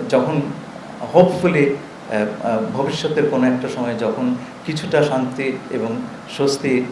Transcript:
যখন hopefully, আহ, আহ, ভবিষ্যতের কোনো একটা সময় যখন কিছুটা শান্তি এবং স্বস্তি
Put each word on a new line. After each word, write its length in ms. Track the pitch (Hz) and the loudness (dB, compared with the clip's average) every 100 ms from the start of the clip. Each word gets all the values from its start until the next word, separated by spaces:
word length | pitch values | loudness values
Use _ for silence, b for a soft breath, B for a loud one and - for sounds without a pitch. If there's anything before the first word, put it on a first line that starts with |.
| - | 2
যখন 320 | 131 147 151 143 - - - - - 120 | 2 2 0 -2 -6 -12 -14 -14 -12 2
hopefully, 520 | 170 180 - 175 156 139 | 6 6 4 2 4 4
আহ, 840 | - - - - 107 104 - 117 | 2 -6 -14 -4 0 0 -2 -2
আহ, 120 | 110 110 | 0 0
ভবিষ্যতের 560 | 131 139 - 151 151 143 | -2 -2 -2 0 2 2
কোনো 180 | 131 127 | 4 2
একটা 200 | 127 127 - | 2 -2 -4
সময় 200 | 120 110 | -4 0
যখন 360 | 113 113 123 123 B - - | -2 0 0 -2 B -10 -6
কিছুটা 380 | 156 - 151 | -4 0 2
শান্তি 540 | 147 131 127 127 135 127 - | 4 2 -2 -2 -4 -4 -4
এবং 260 | 127 110 123 - - - - | -4 -2 -4 -8 -12 -10 0
স্বস্তি 500 | 139 139 143 123 123 | 0 0 2 2 0